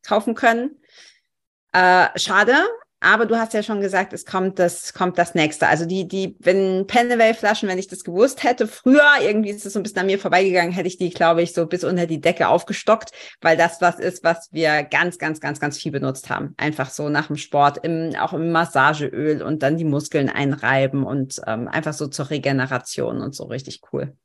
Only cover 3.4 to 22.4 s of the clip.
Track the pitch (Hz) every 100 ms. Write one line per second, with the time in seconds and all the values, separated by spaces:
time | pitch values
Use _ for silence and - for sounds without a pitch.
3.4 | 226 220 214 202 196 185 196 - - 185
4.4 | 190 185 175 - - - 180 175 175 170
5.4 | 151 - - 156 170 190 185 190 190 -
6.4 | 175 190 190 185 196 247 240 233 226 220
7.4 | 208 214 202 185 175 180 - 175 269 -
8.4 | 285 254 214 - 254 285 294 285 165 214
9.4 | 208 208 196 208 214 - 190 190 185 175
10.4 | 190 180 170 180 180 - 180 - 165 170
11.4 | 170 - 160 175 143 180 170 156 165 180
12.4 | 160 170 - 208 - 220 - - - -
13.4 | 165 165 170 170 175 170 180 180 165 165
14.4 | - 156 160 151 143 147 175 170 156 151
15.4 | 143 143 147 139 156 139 135 135 - -
16.4 | 147 - 151 151 135 - 147 147 151 147
17.4 | - 147 143 143 165 165 165 - - 160
18.4 | 165 165 170 139 139 151 147 - 151 143
19.4 | 80 151 139 165 160 139 - 151 139 -
20.4 | 139 135 113 135 135 139 117 139 135 -
21.4 | - 110 120 156 156 147 147 - 139 151